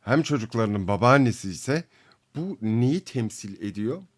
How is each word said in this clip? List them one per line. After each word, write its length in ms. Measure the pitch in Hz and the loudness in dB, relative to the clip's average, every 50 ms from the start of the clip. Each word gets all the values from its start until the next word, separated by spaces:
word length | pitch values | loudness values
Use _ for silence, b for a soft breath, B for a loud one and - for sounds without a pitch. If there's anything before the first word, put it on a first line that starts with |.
hem 220 | _ - 120 151 160 | _ 2 2 2 2
çocuklarının 640 | - 143 127 110 113 - 117 113 104 104 104 95 90 | 2 0 -2 -2 -2 0 0 0 0 0 -2 0 -2
babaannesi 640 | 101 95 110 120 131 143 135 120 101 - - 98 | 0 4 6 6 6 8 6 4 2 -2 -6 -10
ise 340 | 90 76 - - 135 160 170 b b b b b b b b _ _ | -10 -8 -4 -2 -2 -4 -4 b b b b b b b b _ _
bu 220 | 139 165 190 190 - | -8 -8 -8 -8 -6
neyi 420 | 110 110 110 113 120 127 147 185 185 | -4 -2 0 2 2 2 2 0 -4
temsil 580 | - - 131 113 107 - - - 104 98 90 | -6 -6 -4 -4 -4 -6 -10 -14 -14 -12 -8
ediyor? 420 | 85 101 92 101 104 110 139 180 196 180 _ | -10 -8 -6 -6 -6 -6 -6 -8 -12 -18 _